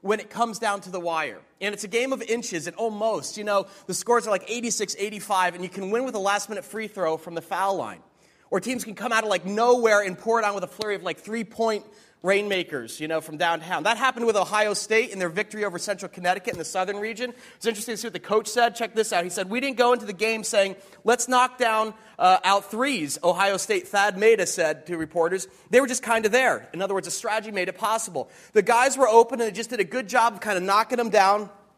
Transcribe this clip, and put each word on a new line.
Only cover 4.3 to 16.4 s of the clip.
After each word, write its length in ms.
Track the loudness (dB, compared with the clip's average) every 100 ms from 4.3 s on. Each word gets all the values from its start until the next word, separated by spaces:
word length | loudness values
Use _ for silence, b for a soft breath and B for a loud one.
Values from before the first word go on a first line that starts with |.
like, 120 | -4 -2
eighty-six 480 | -6 -4 -4 -4 -4
eighty-five, 560 | -6 -8 -4 0 0 -2
and 80 |
you 60 | -10
can 220 | -8 -4
win 120 | -2
with 120 | -2 -2
a 40 |
last-minute 460 | 0 0 -2 -10 -10
free 240 | -10 -10
throw 260 | -4 -2 -2
from 200 | -6 -10
the 60 |
foul 360 | -6 -2 -2 -2
line. 260 | -6 -12 _ b b b b
Or 100 | -4
teams 240 | -2 -6
can 120 | -8 -8
come 180 | 0
out 100 | 0
of, 60 | 2
like, 160 | -2 -2
nowhere 560 | 0 4 6 6 4
and 180 | 2 -6
pour 200 | 0 0
it 60 | 0
on 100 | -2
with 100 | -8
a 20 |
flurry 280 | -8 -6 -4
of, 80 |
like, 160 | -6 -8
three-point 680 | -8 -8 -8 -2 0 0 -6 b b b
rainmakers, 760 | 2 2 2 -2 -2 -8 -10 -10
you 80 | -4
know, 120 | -4
from 180 | -2 0
downtown. 440 | 0 0 -2 -2
That 160 | 0 2
happened 300 | 0 0 0
with 80 | 2
Ohio 400 | 2 2 0 0
State 340 | 0 0 0
in 80 | -4
their 120 | -4
victory 360 | -4 -6 -4 -6
over 140 | -6
Central 280 | -8 -8 -8
Connecticut 460 | -4 -2 -2